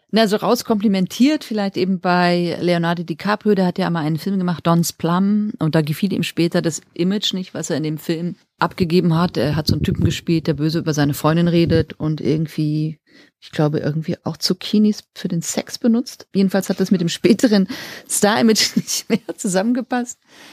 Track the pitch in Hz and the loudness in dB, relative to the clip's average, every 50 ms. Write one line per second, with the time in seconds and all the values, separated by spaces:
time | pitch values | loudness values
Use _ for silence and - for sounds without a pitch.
0 | _ _ - 220 226 190 208 208 - 180 240 247 - - 226 202 202 226 196 190 | _ _ 2 2 4 4 2 0 2 0 0 0 0 0 0 2 2 2 2 2
1 | 185 - - - 247 294 311 302 - - 220 214 202 196 - - 185 185 196 170 | 0 -2 2 2 4 4 2 0 -2 -6 -4 -4 -4 -2 -2 -2 -2 0 -2 0
2 | - 185 180 180 180 175 175 175 175 170 - - 165 170 175 170 165 170 175 170 | 0 2 2 4 4 4 2 2 0 -2 -2 -2 0 0 0 2 0 0 -2 -2
3 | 170 165 165 - - 196 214 - - 208 202 190 185 180 - - 180 175 170 165 | -4 -6 -8 -4 -2 -2 -2 0 2 2 2 4 2 2 0 0 -2 -2 -2 0
4 | 147 151 160 151 - 196 196 190 180 180 170 - - 170 170 170 165 - - - | 0 -2 -2 -2 -2 -4 -2 -2 -2 -2 -2 0 2 2 2 4 2 0 -2 -4
5 | - 160 175 180 196 196 214 208 214 208 - - 160 156 151 160 151 151 156 - | -2 0 2 2 2 2 2 2 0 -2 -4 -2 -2 0 2 0 0 0 -2 -2
6 | 208 190 - - 165 - - - 165 170 - 175 165 165 - - - _ - - | -2 -2 -2 -2 -4 -4 -2 -2 0 0 0 0 -2 -2 -4 -6 -10 _ -6 -2
7 | 170 185 202 214 - - - 185 185 - - 147 165 - 165 135 156 151 156 151 | -2 0 0 -2 -2 -4 -4 -6 -8 -8 -10 -10 -6 -4 -4 -4 -2 -4 -4 -4
8 | - - 170 156 170 175 - - _ _ _ _ 165 175 - - 185 156 170 180 | -4 -4 -4 -4 -4 -6 -8 -10 _ _ _ _ -2 -2 0 -2 0 2 2 2
9 | 160 170 160 165 175 180 - - 113 147 151 156 147 - - - - 196 - - | 4 4 2 2 2 0 0 0 0 0 0 0 0 0 0 0 0 0 0 2
10 | - 170 147 - - - 165 160 151 170 151 135 151 160 156 170 - 160 147 151 | 0 0 0 -2 -2 0 0 0 0 -2 -2 0 -2 -2 -2 -2 -2 -2 0 2
11 | 143 143 143 - - 151 160 170 170 175 165 170 170 151 165 160 156 - - - | 2 0 0 0 0 0 2 2 2 4 4 4 4 4 2 2 0 0 -4 -6
12 | 151 156 156 147 - - 151 160 165 156 - - 156 151 151 156 156 156 156 - | -4 -4 -2 -2 -2 -2 0 0 -2 -4 -4 -2 -2 0 0 -2 -2 -4 -6 -10
13 | _ _ _ - - _ _ _ - - - - 151 147 156 - - 139 147 160 | _ _ _ -20 -20 _ _ _ -20 -8 -2 0 0 0 0 -2 -2 -2 -4 -4
14 | 156 - - - - 156 165 - - - 185 - - - - 208 214 214 214 - | -4 -4 -6 -6 -6 -8 -6 -4 -4 -4 -4 -4 -2 0 2 4 4 2 2 -2
15 | - _ _ - - 180 175 165 - - - - - - - - - 240 226 233 | -8 _ _ -10 -8 -4 -4 -4 -4 -4 -6 -6 -8 -8 -8 -2 0 2 2 0
16 | - - - - - _ - 190 196 185 - 196 - - 190 - 190 - 202 175 | -2 -4 -12 -20 -16 _ 0 0 2 2 2 0 -2 -2 -2 -2 0 2 2 0
17 | 175 170 - - - - 226 - - 220 214 196 190 - - - - - - - | 0 -2 -2 0 2 2 4 4 4 4 4 2 2 0 -4 -10 -14 -16 -16 -16
18 | - - - - - 202 220 - 247 220 220 - - - - - - - - - | -10 -6 0 2 2 2 4 4 4 4 4 2 0 0 0 -2 -2 -2 -6 -8
19 | - - 220 - - - 339 - - 214 - 185 202 233 247 262 240 - 254 247 | -4 -2 -4 -2 -2 -8 -10 -6 -4 -2 0 0 0 0 0 -2 -2 -4 -4 -4
20 | 240 240 - _ _ _ - - - - | -4 -6 -10 _ _ _ -20 -20 -20 -20